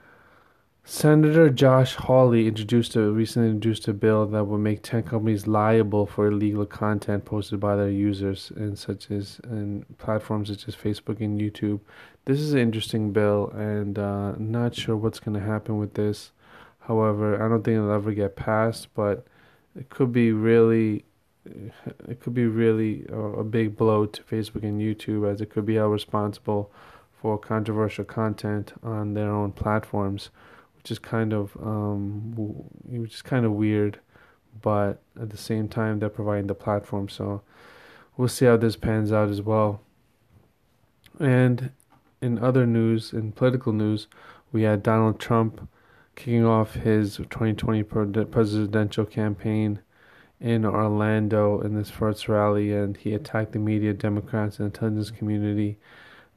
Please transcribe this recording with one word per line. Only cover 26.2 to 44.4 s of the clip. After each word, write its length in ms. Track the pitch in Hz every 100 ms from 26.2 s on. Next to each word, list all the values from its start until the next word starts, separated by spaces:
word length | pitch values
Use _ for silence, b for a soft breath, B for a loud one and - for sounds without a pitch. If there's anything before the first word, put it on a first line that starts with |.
| 104 104 - 104 104 B B B B _
for 160 | 113 107
controversial 640 | - 110 107 107 110 -
content 680 | 98 - 110 104 107 104 101 -
on 320 | 117 107 104
their 160 | 104 104
own 200 | 104 101
platforms, 800 | - 110 107 - 107 98 101 - B B B B _
which 140 | -
is 80 | 113
kind 340 | - 113 110
of, 240 | 107 101 -
um, 760 | 104 107 104 101 101 104 113
w-, 300 | 113 104 - - -
which 300 | - 123 113
is 80 | -
kind 240 | - 135 113
of 60 |
weird, 460 | 104 107 104 104 104 _ b b b _ 107
but 400 | 107 104 101 - _ -
at 120 | 113
the 60 | 107
same 280 | - 110 107
time, 320 | - 110 107
they're 120 | 107
providing 360 | 110 104 104 98
the 80 |
platform, 540 | 98 - 104 - 101 98
so 320 | - 101 101 B B B B B B B -
we'll 100 | 123
see 160 | -
how 140 | 127 117
this 180 | 113 104
pans 360 | 113 110 107
out 180 | 107 104
as 100 | 101
well. 400 | 104 107 107 104 - _ _ _ _ _ _ _ _ _ _ _ _ -
And 520 | 147 127 127 120 131 - _ _ _ _
in 180 | 127 117
other 280 | 123 127 120
news, 480 | 113 113 113 -
in 180 | 113 110
political 400 | - 127 123 -
news, 360 | 107 107 107 - B B B